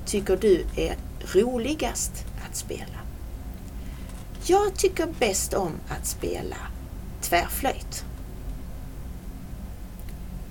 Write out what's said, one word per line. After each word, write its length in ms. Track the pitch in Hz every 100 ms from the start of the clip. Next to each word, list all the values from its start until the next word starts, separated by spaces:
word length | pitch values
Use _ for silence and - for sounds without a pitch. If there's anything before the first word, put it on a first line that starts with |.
| -
tycker 300 | 208 190 185
du 280 | 214 170 - -
är 200 | 160 - - - -
roligast 760 | 185 240 254 247 311 233 - - - - - -
att 80 | -
spela? 440 | - - - - - - - - - - - - - - - - - - -
Jag 300 | 381 415 -
tycker 300 | 381 - 320 -
bäst 360 | 226 190 -
om 180 | - 175 165 -
att 180 | - -
spela 500 | - 85 87 - - - - - - - -
tvärflöjt. 840 | - 175 160 - 262 - - - - - - - - - - - - - - - - - - - - - - - - - - - -